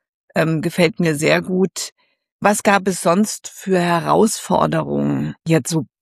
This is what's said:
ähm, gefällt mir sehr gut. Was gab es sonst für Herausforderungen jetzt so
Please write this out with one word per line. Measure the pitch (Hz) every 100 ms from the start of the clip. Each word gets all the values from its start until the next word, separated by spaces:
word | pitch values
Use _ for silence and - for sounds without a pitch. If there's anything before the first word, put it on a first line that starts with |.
| _ _ _ -
ähm, | 160 160
gefällt | 165 - 165 -
mir | 170 147
sehr | 151 165
gut. | 170 185 185 - - _ _ _ _ -
Was | 196 208
gab | - 196 190
es | 175
sonst | 180 175 214 - -
für | - - 185
Herausforderungen | 175 170 147 156 220 - - 180 156 156 143 143 143 139 147 - -
jetzt | 160 -
so | 165 127 _